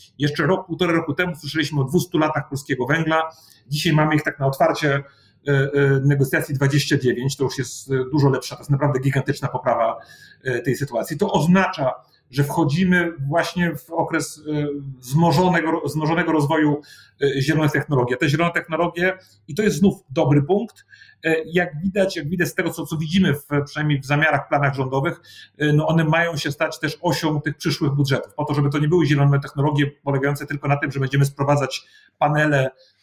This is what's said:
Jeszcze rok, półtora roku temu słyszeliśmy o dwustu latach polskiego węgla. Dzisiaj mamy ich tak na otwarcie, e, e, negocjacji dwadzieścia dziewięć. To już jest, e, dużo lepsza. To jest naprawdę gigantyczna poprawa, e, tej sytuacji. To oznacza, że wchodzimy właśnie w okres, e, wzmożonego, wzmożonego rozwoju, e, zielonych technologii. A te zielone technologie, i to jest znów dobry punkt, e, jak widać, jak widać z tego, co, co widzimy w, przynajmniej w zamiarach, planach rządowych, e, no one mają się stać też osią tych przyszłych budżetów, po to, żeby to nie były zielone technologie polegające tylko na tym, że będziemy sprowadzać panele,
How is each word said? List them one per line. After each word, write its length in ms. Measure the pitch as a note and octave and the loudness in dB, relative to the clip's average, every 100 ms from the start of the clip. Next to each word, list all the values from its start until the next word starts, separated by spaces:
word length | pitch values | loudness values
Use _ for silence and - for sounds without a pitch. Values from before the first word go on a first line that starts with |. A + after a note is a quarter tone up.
| - _ | -20 _
Jeszcze 280 | C#3+ - D3 | -4 0 0
rok, 200 | F#3 - | 0 -2
półtora 260 | E3 F3 | -2 0
roku 220 | E3 D#3+ | 0 -2
temu 220 | C#3+ F3+ - | -4 -4 -4
słyszeliśmy 440 | C#3+ D#3 D3+ D3 | -6 -4 -2 -2
o 40 | |
dwustu 340 | B2+ F3 - E3 | 0 0 0 0
latach 300 | D#3 D3 - | 0 -2 -6
polskiego 380 | C3+ - C3 B2 | -10 -4 -4 0
węgla. 360 | D#3+ D#3+ D#3+ D#3+ - - - _ | 0 2 0 0 -8 -20 -20 _
Dzisiaj 260 | D3+ E3+ | -2 2
mamy 220 | D#3 D#3 | 4 4
ich 80 | D3+ | 2
tak 160 | D3+ D3 | -2 -2
na 80 | C3+ | -4
otwarcie, 480 | C3+ E3 - D3+ | 2 0 2 0
e, 580 | C#3 C3+ _ _ _ - | -2 -4 _ _ _ 0
e, 180 | C#3 C#3 C#3 C#3 C3+ | 2 2 2 4 4
negocjacji 500 | C#3 C#3+ C3+ E3 - | 2 2 2 0 -2
dwadzieścia 440 | C3 C#3 C#3+ - C#3 | 0 2 2 2 2
dziewięć. 380 | B2 A2+ C3+ - | 2 0 -2 -2
To 80 | |
już 140 | C3 - | -4 -4
jest, 320 | B2 - - | -8 -10 -4
e, 140 | C3+ B2+ | -4 -2
dużo 160 | D3 C#3 | 2 2
lepsza. 280 | C3 - B2+ | 2 -4 -14
To 40 | |
jest 100 | - | -2
naprawdę 300 | C#3 C#3+ B2+ | 0 2 0
gigantyczna 480 | C3+ C3+ - - B2+ | 0 0 -2 -4 -4
poprawa, 500 | B2+ B2+ A#2 A2+ - - - - _ | -4 -2 0 0 -2 -14 -20 -20 _
e, 160 | C3 A#2+ | -6 -4
tej 160 | C#3+ A#2+ | -2 -4
sytuacji. 420 | C#3 A#2 G2+ D3+ | -4 -4 -6 -4
To 140 | G3 | 0
oznacza, 600 | F3 D3+ F#3 F#3 - C3 - _ _ _ | 0 4 4 2 0 -4 -4 _ _ _
że 140 | B2 | -2
wchodzimy 680 | C#3 E3+ D3+ D#3 F#3+ F3+ E3+ C#3+ C#3 | -2 0 0 2 2 2 0 -4 -2
właśnie 480 | E3 D#3+ F3+ F3 D3+ | -2 -2 -2 -2 -2
w 140 | - | -8
okres, 520 | E3 D#3+ E3 D#3 D3 D3+ | -4 -2 -2 -4 -10 -6
e, 140 | D3+ D3 C#3+ C#3 B2+ | -4 -4 -6 -10 -14
wzmożonego, 840 | B2 C#3+ E3+ D#3 F3+ E3+ D#3+ E3 | -2 2 4 4 2 2 0 -2
wzmożonego 520 | D3 D3+ D#3 E3+ E3 | -4 -2 0 0 0
rozwoju, 480 | D#3 C#3+ D#3 D3+ D3 - - - _ | 0 2 2 2 0 -6 -20 -20 _
e, 200 | C#3 C3+ | -2 0
zielonych 300 | C3 D#3 D3+ | 0 2 2
technologii. 420 | C#3+ - C#3 A#2+ | 0 0 0 0
A 40 | B2 | 0
te 100 | D#3+ | 0
zielone 220 | D3+ E3+ | 2 0
technologie, 680 | E3+ - D#3+ F3 E3+ F3+ F#3 _ _ - | -2 -6 -2 -2 0 -2 -2 _ _ -10
i 60 | |
to 80 | D3 | 0
jest 140 | G#3+ D3 | 0 4
znów 180 | G3 - _ | 2 2 _
dobry 320 | D3 D3+ D3 | 0 4 2
punkt, 440 | C#3 G3+ A#3 - _ - - _ | 4 0 0 -12 _ -20 -20 _
e, 120 | D#3+ D#3+ D#3 | -2 -2 0
jak 340 | E3+ F3 D3 | -2 -2 -4
widać, 340 | F#3+ G3 F#3+ F3 | -4 0 0 -2
jak 120 | D3 | -6
widać 200 | F3 D#3 | -2 -2
z 60 | |
tego, 160 | - E3+ | -2 -4
co, 160 | E3 D3 | -4 -6
co 100 | D#3+ | -6
widzimy 380 | D#3 F#3 F3 | 0 2 4
w, 140 | C#3 - C#3+ C#3+ | 2 -2 -2 -2
przynajmniej 340 | D3+ D3+ C#3+ | -4 -2 -2
w 60 | C3 | 0
zamiarach, 420 | D3 D#3 C#3+ - | 0 2 0 0
planach 260 | D3 C#3+ | 0 0
rządowych, 460 | C3+ B2+ C3+ C3+ E3+ - - - - | 0 -2 -2 -2 -6 -16 -20 -20 -4
e, 140 | D3+ | 2
no 140 | D3+ D#3 | 2 4
one 180 | E3 | 2
mają 320 | D#3 E3 E3+ D#3 | 4 2 0 -2
się 160 | D3+ | -6
stać 260 | C#3 D#3 D#3 | -4 -4 -4
też 200 | D3+ - | -6 -2
osią 380 | F3 D3+ D#3+ D3+ | -2 0 0 -2
tych 160 | D3+ C#3+ | -4 -4
przyszłych 360 | F3 D#3+ D3+ | -4 0 0
budżetów, 420 | C#3 C#3 C3+ - | 0 0 0 -4
po 100 | - | -8
to, 100 | C#3+ | -2
żeby 160 | C#3+ C#3+ | 0 0
to 80 | D3 | 0
nie 100 | D3+ | 2
były 180 | F3 C#3+ | 2 4
zielone 340 | C#3+ C#3+ C#3 | 4 4 2
technologie 460 | C#3 C#3+ C#3+ C#3+ C#3+ | -2 -2 0 2 -2
polegające 600 | - C#3+ C#3 C#3+ C#3+ D3 | -2 -4 0 0 -4 -6
tylko 220 | D3 C#3+ | -6 -2
na 80 | C#3+ | 0
tym, 160 | C#3+ | -2
że 80 | C#3 | -4
będziemy 240 | C3 C#3+ | -2 2
sprowadzać 600 | C#3 - C#3 C#3+ C3+ - - - _ _ | 0 0 0 2 0 -6 -14 -20 _ _
panele, 520 | D3 D3+ D3+ C#3+ C3 - _ _ | 0 2 2 2 0 -4 _ _